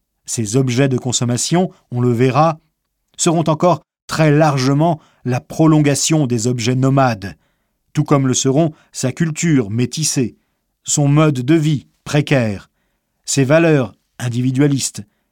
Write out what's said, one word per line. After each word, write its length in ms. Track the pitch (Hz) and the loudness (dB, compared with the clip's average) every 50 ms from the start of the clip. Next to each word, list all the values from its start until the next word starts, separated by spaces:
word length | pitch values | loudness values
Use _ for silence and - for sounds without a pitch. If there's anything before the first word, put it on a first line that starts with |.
| _ _ _ _ _ | _ _ _ _ _
Ses 300 | - - - 110 101 104 | -10 -6 -6 -6 -2 0
objets 320 | 135 135 127 120 120 139 135 | 0 0 0 0 0 0 0
de 80 | 127 | 0
consommation, 760 | 120 - 127 117 - 127 117 120 120 - - 160 175 185 170 - _ _ _ | -2 -4 -4 -4 -2 -2 -2 -2 -4 -2 -2 0 0 0 -2 -6 _ _ _
on 100 | 120 123 | -6 -2
le 120 | 123 123 120 | 0 0 2
verra, 480 | 113 127 135 117 139 156 165 151 - _ _ _ _ _ _ _ _ _ _ _ - | 2 2 2 2 2 2 2 0 -4 _ _ _ _ _ _ _ _ _ _ _ -4
seront 260 | - 180 160 170 156 175 | -2 0 0 0 0 0
encore 340 | 156 156 - 180 165 - - _ _ _ _ | 0 2 2 2 0 0 -4 _ _ _ _
très 240 | - - - 160 156 | -8 -2 0 2 4
largement 680 | 143 147 156 156 143 135 127 131 139 143 156 165 - - - _ _ _ - | 4 4 4 2 2 0 0 0 0 2 0 0 -2 -4 -8 _ _ _ -8
la 160 | 123 123 123 | -6 -6 -6
prolongation 880 | - - - - 160 160 156 151 151 143 139 - - - 165 156 147 120 | -6 -8 -2 2 4 4 4 4 4 2 0 0 -2 0 0 0 0 0
des 180 | 123 117 104 | -2 -2 -2
objets 300 | 123 127 120 110 120 127 | -2 -4 -2 -2 -2 -2
nomades, 600 | 127 131 135 135 139 135 127 113 98 92 95 80 - _ _ _ _ _ _ _ _ _ _ - | 0 0 2 2 2 2 0 0 -4 -8 -12 -14 -16 _ _ _ _ _ _ _ _ _ _ -6
tout 120 | 151 147 | -4 -2
comme 220 | - 151 139 135 | 0 0 0 2
le 80 | 131 123 | 0 0
seront 400 | - - 135 127 147 170 156 156 - _ _ - | 0 0 0 0 0 0 -2 -4 -8 _ _ -10
sa 180 | - - 147 | -6 -6 -6
culture 600 | - - 170 160 156 - - 170 156 131 117 98 | -4 -4 -4 -4 -4 -4 -2 0 0 0 0 -2
métissée, 680 | 107 117 123 123 - - 156 - - 143 123 101 - _ _ _ _ _ _ _ _ _ _ | -2 -4 -4 -4 -4 -6 -6 -4 -2 -2 -4 -4 -6 _ _ _ _ _ _ _ _ _ _
son 240 | - - - 147 143 | -6 -2 0 2 2
mode 320 | 143 151 160 151 147 127 | 4 4 4 2 0 0
de 140 | 123 123 160 | 0 2 2
vie 340 | 170 147 156 156 120 - _ _ _ _ | 2 2 0 -2 -2 -4 _ _ _ _
précaire, 640 | - - 151 143 - 151 131 120 110 101 90 - _ _ _ _ _ _ _ _ _ _ _ _ | -4 -2 -2 0 0 0 0 0 -2 -4 -8 -12 _ _ _ _ _ _ _ _ _ _ _ _
ses 180 | - - 135 135 | -4 -2 0 2
valeurs 520 | 123 151 165 165 165 156 143 123 101 - _ _ _ _ - | 2 4 4 4 4 2 2 0 -4 -8 _ _ _ _ -10
individualistes, 840 | 120 123 113 123 123 131 131 127 147 147 143 131 - - - - 101 - _ _ _ _ | -8 -6 -4 -2 -2 -2 0 0 0 0 0 -2 -4 -6 -8 -12 -14 -16 _ _ _ _